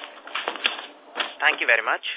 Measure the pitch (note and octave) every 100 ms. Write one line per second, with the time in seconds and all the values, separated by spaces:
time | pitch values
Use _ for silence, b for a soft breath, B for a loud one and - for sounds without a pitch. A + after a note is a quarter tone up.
0 | - - - - - - - - - -
1 | - - - - D3 D3+ C#3+ A2+ A2+ E3+
2 | -